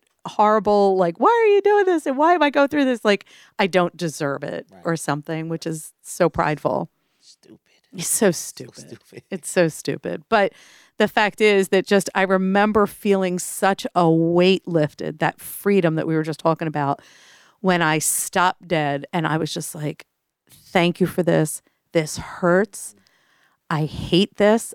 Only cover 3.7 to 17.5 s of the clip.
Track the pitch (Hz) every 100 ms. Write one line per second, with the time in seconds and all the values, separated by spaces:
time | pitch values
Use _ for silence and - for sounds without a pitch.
3.7 | 180 175 - 170 - 143 139 143 - -
4.7 | - 170 165 - 147 147 160 160 165 165
5.7 | 160 - - - - 170 - 165 147 -
6.7 | 135 165 _ _ _ _ _ _ 330 _
7.7 | _ _ 196 165 - 208 170 - - 127
8.7 | - - - _ 101 - 196 - - 160
9.7 | - - 135 - 170 - 220 196 - -
10.7 | - _ _ 208 - 208 - 214 196 190
11.7 | 190 - 202 - - 190 190 190 196 214
12.7 | 214 202 - 208 196 185 180 - - 190
13.7 | 196 - 175 170 165 165 175 180 190 -
14.7 | 165 151 - 156 156 160 - - - 202
15.7 | 202 170 160 - 160 156 151 165 156 160
16.7 | 147 139 - - _ - _ _